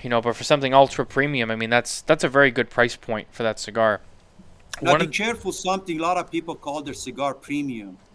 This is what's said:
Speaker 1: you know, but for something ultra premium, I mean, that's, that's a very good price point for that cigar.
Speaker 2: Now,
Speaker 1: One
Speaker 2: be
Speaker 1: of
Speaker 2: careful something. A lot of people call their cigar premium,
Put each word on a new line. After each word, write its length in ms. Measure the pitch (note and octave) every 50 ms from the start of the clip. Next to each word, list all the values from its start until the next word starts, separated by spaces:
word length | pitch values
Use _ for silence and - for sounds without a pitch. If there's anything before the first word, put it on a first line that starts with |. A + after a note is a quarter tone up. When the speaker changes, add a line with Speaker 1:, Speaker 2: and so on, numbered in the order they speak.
Speaker 1:
you 80 | - B2
know, 100 | A#2+ A#2
but 140 | A2+ A#2+ A2+
for 80 | -
something 320 | B2+ - D3+ C#3+ C3+ B2+ C3
ultra 320 | C#3 C3+ C3 - - B2
premium, 460 | - - C#3 C#3 D3 C#3+ B2+ A#2 A2+
I 40 | A2+
mean, 140 | A2 A2+ A2+
that's, 300 | A#2+ A#2+ - - - -
that's 220 | - - - - -
a 40 | C#3
very 220 | B2 C#3 C#3+ C3
good 200 | A2+ B2+ A#2 -
price 260 | - B2 A#2+ A#2+ -
point 320 | - - - A2 G#2+ - -
for 140 | - - A#2
that 160 | A2 G#2 -
cigar. 400 | - G#2+ G#2 A2+ A2+ A2 G2+ - - - - - _ _ _ - - - - - - - - -
Speaker 2:
Now, 100 | C#3+ -
Speaker 1:
One 80 | D3 D#3+
Speaker 2:
be 60 | E3
Speaker 1:
of 60 | D3+
Speaker 2:
careful 400 | - G#3 G#3+ A#3 A#3 - - F#3
something. 480 | F3+ - - F#3 F#3+ F#3+ F#3+ F3+ E3 D#3
A 20 |
lot 140 | E3 F3 F3+
of 160 | F3+ E3+ -
people 240 | E3 E3 E3 E3+ D3+
call 260 | - - D3 C#3 D3+
their 120 | C#3 D3 -
cigar 400 | - - C3 A2 B2+ C#3+ C#3 C3+
premium, 640 | C3+ - - C#3+ D3 C#3+ C3+ B2 A2 G2+ F#2+ F2+ - _ _